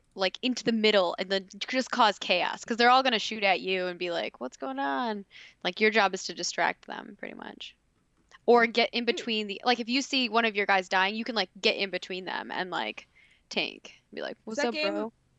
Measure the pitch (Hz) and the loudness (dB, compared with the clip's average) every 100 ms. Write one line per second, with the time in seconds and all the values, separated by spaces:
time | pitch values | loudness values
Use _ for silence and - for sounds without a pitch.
0 | _ - 185 - 254 247 - 226 214 208 | _ -2 -2 0 -4 -2 0 2 4 4
1 | 175 - 185 196 185 196 - 262 254 240 | 4 -2 -2 -4 -4 -12 -4 -2 -2 2
2 | 220 190 - 180 156 - - 226 240 254 | 2 2 0 0 0 -4 -4 4 6 6
3 | 262 220 - 220 196 175 185 185 180 175 | 4 0 -2 0 2 2 0 -2 -2 -4
4 | 175 165 110 - 254 - 269 269 277 269 | -4 -4 -4 -8 -12 -8 -8 -4 -2 -2
5 | 240 208 196 - - _ 180 - 214 220 | -2 -4 -8 -20 -20 _ -6 2 2 4
6 | 196 185 - 165 180 - 170 170 - - | 2 0 -8 -8 -6 0 0 -2 -10 -12
7 | - 202 - 50 - - - _ _ _ | -14 -14 -14 -14 -16 -16 -18 _ _ _
8 | _ _ _ - - 240 233 226 233 240 | _ _ _ -4 6 6 6 2 0 0
9 | 233 - - 214 208 202 247 233 226 262 | -2 -2 -2 -4 -4 -2 0 0 0 -2
10 | 262 269 240 220 226 202 202 196 180 190 | 0 -2 0 2 0 0 2 2 2 2
11 | 190 220 233 226 185 190 220 - 196 180 | 2 -2 -4 -2 -4 0 0 0 -2 -4
12 | - 185 185 - - - 185 165 107 - | -6 -10 -6 -8 -6 -6 -4 -4 -6 -8
13 | - _ _ _ - 202 151 50 - - | -16 _ _ _ -8 -6 -6 -8 -20 -20
14 | _ - 71 - - 226 254 214 202 202 | _ -10 -10 -10 -10 -4 -2 -2 -4 -4
15 | 220 _ _ | -8 _ _